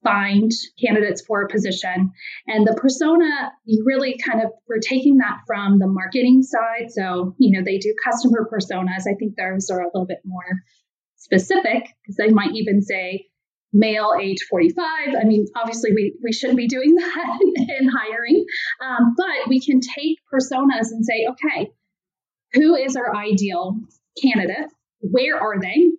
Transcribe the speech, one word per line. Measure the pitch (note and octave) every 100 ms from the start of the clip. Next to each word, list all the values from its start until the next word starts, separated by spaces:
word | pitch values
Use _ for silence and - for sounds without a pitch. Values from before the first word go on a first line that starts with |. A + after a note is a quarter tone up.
find | A#3 G3+ G3+ G3+ A3 A3+ - _
candidates | A#3+ G#3+ G#3 F#3 -
for | G#3
a | G3
position. | G#3+ G3 F3+ F#3 F#3 F#3+ - - - -
And | A3 G#3
the |
persona, | A3+ C4+ C4 D#4 E4+ D#4+ C#4+ B3+ - A3
you | A3 A3
really | C4+ C4+ B3+ B3
kind | A3+
of, | A3 - _
we're | A3
taking | A3 C4 C#4 C4+
that | G#3+ G#3 -
from | G#3 G3 G3
the | F#3+
marketing | F#3+ F#3 C4 B3 C4
side. | C4 B3 A3+ A#3 A#3
So, | G#3+ F#3+ F3+ F#3 -
you | A#3
know, | F#3 F#3+
they | G3
do | G#3 A3
customer | - A#3 B3+ A3+ G#3
personas. | G#3+ F#3+ F#3 F#3 F#3+ G#3
I | G3+
think | G#3+ G3+
those | F#3 F#3+ F#3+
are | F3+
a | F3
little | F#3 F#3
bit | F3+
more | F#3+ F3+ F3+ F#3 _ _ _ _ _ _
specific | - F#3+ - F#4+ F#4 B3+ - _ -
'cause | G3
they | G#3+
might | G#3+ G3+ A3
even | G#3+ G3+
say | G3 G3 F#3 F#3+ - _ _ _ _
male | G3+ A3 G#3+ G#3+ A3
age | G3 F#3+ -
forty-five. | F3+ E4+ E4 E4 D#4+ C#4+ C4
I | A3
mean, | G#3+ G#3 A#3+
obviously | A3+ A3+ A3+
we, | G#3+ G#3 -
we | A#3
shouldn't | A3+ C4 B3
be | A#3+
doing | C4 C#4+ E4+
<laughs> |
that | F4+ E4 E4+ - G4+ - A#3 C4+
in | C4
hiring, | B3 A3 A3+ A#3 E4 F4 - - -
um, | C4 A#3+ A#3+ A#3+
but | F#4 C#4+ -
we | C4
can | C4 C4
take | B3+ - D4+ D#4+ _
personas | C4+ C4 C4 C#4 A#3+ A3+
and | A3+ A3+
say, | A3+ A3+
"Okay, | C4 D4+ B3+ G#3+ _ _ _ _ _ _ _ _
who | B3+ D#4 D#4
is | C4+ C4
our | A#3+ G#3
ideal | G#3 G3 G3 F3 F#3 G#3+ A3+ _ _ -
candidate? | C4+ A3 F3+ G#3 D4+ _ _ _
Where | G#3 A#3 C4+ D4+
are | G#3+ G3
they? | F#3 A#3 F4